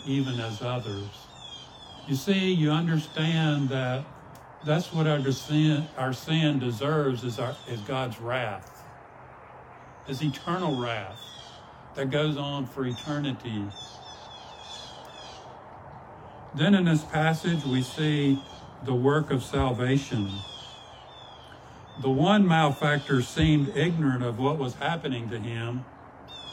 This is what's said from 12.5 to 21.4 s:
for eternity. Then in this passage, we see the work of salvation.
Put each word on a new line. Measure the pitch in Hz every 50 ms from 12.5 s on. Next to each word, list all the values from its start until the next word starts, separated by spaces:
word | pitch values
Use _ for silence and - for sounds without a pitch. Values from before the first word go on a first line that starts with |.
| 143 143 135
for | 123 - 139 131
eternity. | 123 120 - - 151 147 147 143 139 120 107 - 120 110 104 101 101 101 - - - - - - - - - - - - - - - - - - - - - - - - - - - - - - - - - - - - - - - - - - - - - - - - - - - - - - - -
Then | 139 156 202 202
in | 185 180
this | 170 160 151 -
passage, | - - 156 156 160 165 160 - 180 170 156 139
we | 131 127 131
see | 127 - - 160 156 151 147 147 143 139 135 139 - - - - - - - - -
the | 139 127
work | 123 127 139 147 156 151 -
of | 139 123 -
salvation. | - - 139 139 131 120 107 123 127 135 139 - - 123 107 101 98 98 101 98 - - - - - - - - - - - - - - - - - - -